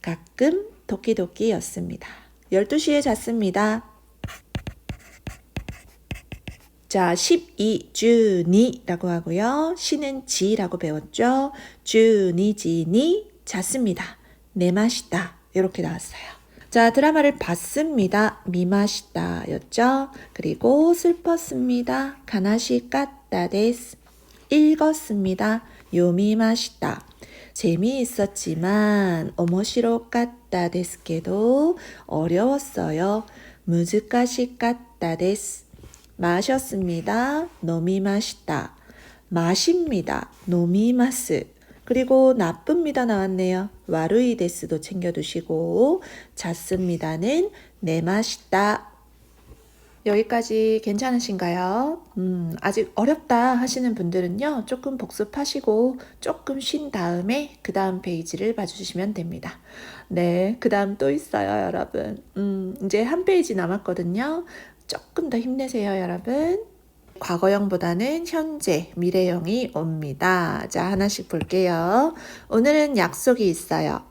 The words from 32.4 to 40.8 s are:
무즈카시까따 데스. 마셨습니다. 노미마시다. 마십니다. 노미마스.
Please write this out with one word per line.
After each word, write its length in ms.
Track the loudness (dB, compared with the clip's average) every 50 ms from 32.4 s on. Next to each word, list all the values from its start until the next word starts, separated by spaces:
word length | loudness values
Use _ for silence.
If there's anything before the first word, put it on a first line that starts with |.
| 2 2 0 0 -4 -6 -6 -6 -4 -2 -2 -2 0 0 -2 -2 -4 -8 -18 -20 -20 -20 -20 _ _
무즈카시까따 1500 | 0 0 0 0 2 0 -2 -2 0 0 2 2 2 0 -2 -4 -4 -4 -2 -2 -2 -2 -2 -8 -20 -10 _ -4 -4 -2
데스. 480 | 0 0 0 0 -2 -4 -10 -12 -14 -16 _ -20 -20 -20 -20 -20 -20 _ _ _ -2
마셨습니다. 1300 | 0 0 2 2 2 0 0 0 -2 -4 -4 -4 -2 -2 -2 -4 -4 -2 -2 0 0 0 -2 -2 -4 -6 -8 -8
노미마시다. 1160 | -4 -2 -2 0 0 0 0 0 0 0 0 0 -2 -4 -8 -12 _ -6 -4 -4 -4 -8 -14 -20 -20 -20 -20 -20 -20 -20 -20 -20 _ _
마십니다. 960 | -2 0 2 2 2 2 2 2 2 2 2 0 0 -2 -2 -2 -4 -4 -6 -10 -18 -14 -4
노미마스. 1000 | 0 2 2 2 4 4 4